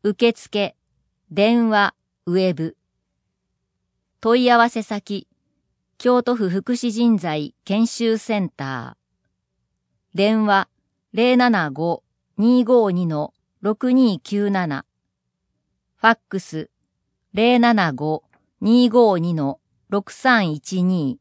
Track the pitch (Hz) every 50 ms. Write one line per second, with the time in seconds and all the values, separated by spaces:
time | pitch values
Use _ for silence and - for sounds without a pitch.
0 | - 208 196 - 240 233 226 - - - - 208 202 - _ _ _ _ _ _
1 | _ _ _ _ _ _ 151 196 202 220 233 240 233 220 214 208 202 185 _ _
2 | _ _ _ _ _ 180 175 190 185 185 165 139 160 160 - _ _ _ _ _
3 | _ _ _ _ _ _ _ _ _ _ _ _ _ _ _ _ _ _ _ _
4 | _ _ _ _ - 226 233 254 247 247 240 233 233 240 - 226 208 - 220 202
5 | _ - 202 190 - _ _ _ _ _ _ _ _ _ _ _ _ _ _ _
6 | - 247 247 247 240 240 247 226 214 180 175 196 185 - 247 240 - 240 202 226
7 | 240 233 226 190 180 170 156 156 147 - _ _ _ - 196 214 226 226 - -
8 | 233 226 226 220 - - 220 208 185 156 _ - 139 135 135 123 117 127 - _
9 | _ _ _ _ _ _ _ _ _ _ _ _ _ _ _ _ _ _ _ _
10 | _ _ _ 170 196 208 220 220 214 208 202 196 - _ _ _ _ _ _ _
11 | _ _ - 214 233 247 254 247 247 247 226 190 160 147 131 147 165 170 165 -
12 | _ _ _ _ _ _ _ - 208 233 247 254 240 208 254 240 220 196 180 180
13 | 180 165 156 147 151 - _ _ _ _ _ _ - 208 214 _ - 254 254 262
14 | 262 226 190 151 _ - 202 202 202 202 196 185 180 160 139 135 - _ _ _
15 | _ _ _ _ _ _ _ _ _ _ _ _ _ _ _ _ _ _ _ _
16 | - 220 226 _ _ _ - 190 - - - 156 - _ _ _ _ _ _ _
17 | _ _ _ _ _ _ - 196 226 240 247 240 233 233 233 208 180 160 135 123
18 | 147 156 156 151 _ _ _ _ _ _ _ _ 190 208 233 247 247 233 208 247
19 | 233 214 190 175 165 175 170 156 143 135 - _ _ _ _ _ _ _ 196 202
20 | 196 - - - - 262 247 226 196 165 151 147 _ - 190 185 180 185 185 175
21 | 151 131 123 -